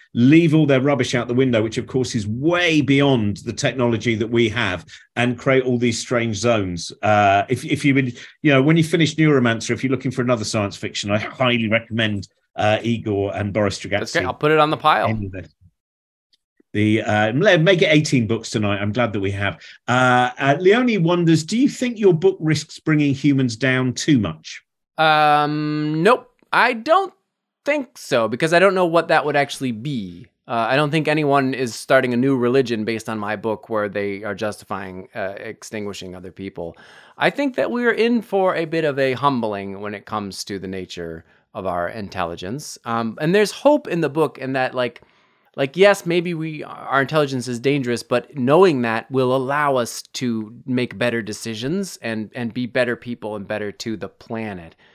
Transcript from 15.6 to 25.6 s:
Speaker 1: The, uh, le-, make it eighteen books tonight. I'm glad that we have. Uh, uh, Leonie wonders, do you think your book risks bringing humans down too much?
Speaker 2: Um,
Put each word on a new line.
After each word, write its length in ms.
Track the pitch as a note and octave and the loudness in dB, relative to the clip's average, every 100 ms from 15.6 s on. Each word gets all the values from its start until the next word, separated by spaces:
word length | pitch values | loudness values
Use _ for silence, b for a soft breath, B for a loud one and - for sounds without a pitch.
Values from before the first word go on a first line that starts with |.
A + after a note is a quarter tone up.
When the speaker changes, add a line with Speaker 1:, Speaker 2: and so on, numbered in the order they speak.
| _ _ _ _ _ _ _ _ _ _ _ | _ _ _ _ _ _ _ _ _ _ _
Speaker 1:
The, 300 | G#2 G#2+ A2 | 0 2 2
uh, 300 | G#2+ G#2+ A2 B2+ | 2 2 2 2
le-, 240 | G#3 F3 | 4 4
make 240 | E3+ F3+ | 6 4
it 60 | D#3+ | 4
eighteen 340 | D#3 C3 C3 G#2+ | 4 4 0 2
books 220 | A2+ - | -2 -2
tonight. 320 | A#2 G#2 G2+ | -2 0 0
I'm 120 | G#2 | -2
glad 200 | A2+ A#2 | 0 0
that 60 | G2+ | 0
we 120 | G2 | -4
have. 300 | G2 G2+ E2+ B B - | -2 -4 -4 B B 0
Uh, 440 | B2+ B2+ B2 B2 - | 2 4 4 2 0
uh, 160 | C#3 D3 | 0 2
Leonie 380 | F#3 A3+ B3+ G3+ | 4 4 4 2
wonders, 460 | E3 F3 E3 D#3 | 2 2 4 4
do 140 | D#3+ A3+ | 2 0
you 120 | C4+ | 0
think 300 | - B3 G#3+ | 0 -6 2
your 140 | G3 | 4
book 240 | E3 F#3+ F#3+ | 4 2 2
risks 400 | D#3 D3+ - - | 0 -2 -4 -8
bringing 340 | D#3+ D3+ C#3+ | 0 2 2
humans 420 | C3+ D3 C3+ B2+ A2 | 2 2 2 0 0
down 380 | C3+ B2+ B2+ | 0 0 0
too 240 | A#2+ - C3 | -2 2 2
much? 460 | F2+ D#2+ - - _ _ _ - | 2 -6 -14 -18 _ _ _ 0
Speaker 2:
Um, 1040 | D#3+ D3+ D3+ D3 D3 D3+ | 2 4 4 4 2 -2